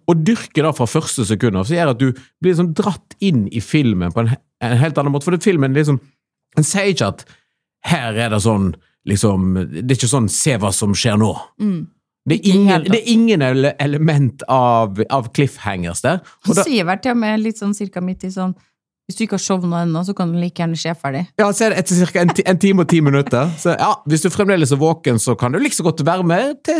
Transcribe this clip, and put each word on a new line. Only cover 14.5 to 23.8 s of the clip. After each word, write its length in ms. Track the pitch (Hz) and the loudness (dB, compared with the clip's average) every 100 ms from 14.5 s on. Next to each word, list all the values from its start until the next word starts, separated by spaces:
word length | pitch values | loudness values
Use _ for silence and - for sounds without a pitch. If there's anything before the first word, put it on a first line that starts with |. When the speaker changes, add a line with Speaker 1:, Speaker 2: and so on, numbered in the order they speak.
| 131 123 117 110 95 110 | 2 4 2 0 -2 -2
Speaker 1:
av 220 | 135 113 | -2 -4
cliffhangers 680 | - 139 - 107 95 87 82 | -2 -2 -2 -8 -6 -6 -4
der. 180 | 127 175 - _ 185 | -2 -2 -6 _ -2
Og 60 | |
Speaker 2:
Han 40 | 262 | 0
Speaker 1:
da 80 | |
Speaker 2:
sier 220 | 339 247 170 | 0 0 0
vel 140 | 196 | -2
til 100 | 262 | -2
og 60 | 240 | -2
med 220 | 220 214 | 0 -2
litt 160 | 220 214 | -2 -4
sånn 160 | 202 | -4
cirka 260 | 208 196 185 | -4 -6 -6
midt 240 | 180 185 185 | -6 -6 -8
i 40 | |
sånn, 240 | 190 185 180 _ _ _ _ - | -6 -6 -6 _ _ _ _ -12
hvis 80 | - | -6
du 60 | 220 | -4
ikke 80 | |
har 80 | 190 | -4
sovnet 460 | - 190 175 170 170 | -2 -2 0 -2 -2
ennå, 160 | 160 180 | -2 -4
så 80 | 202 | -4
kan 140 | 175 | -2
du 60 | 170 | -2
like 140 | 175 - | -4 -4
gjerne 160 | 165 165 | -4 -4
se 160 | 165 | -6
ferdig. 300 | 165 139 135 175 - | -6 -6 -6 -6 0
Speaker 1:
Ja, 80 | 202 | 0
så 140 | 196 220 | 2 0
er 40 | |
det 60 | 185 | 0
etter 160 | 175 180 | 0 2
cirka 240 | 180 190 | 2 2
en 80 | 180 | 2
ti-, 140 | - 180 | 2 2
en 140 | 180 | 2
time 220 | 196 196 | 4 4
og 60 | 170 | 4
ti 120 | 170 | 4
minutter. 480 | 147 139 143 123 156 160 | 4 2 2 0 0 -2
Så 160 | 175 | -2
ja, 160 | 160 | 0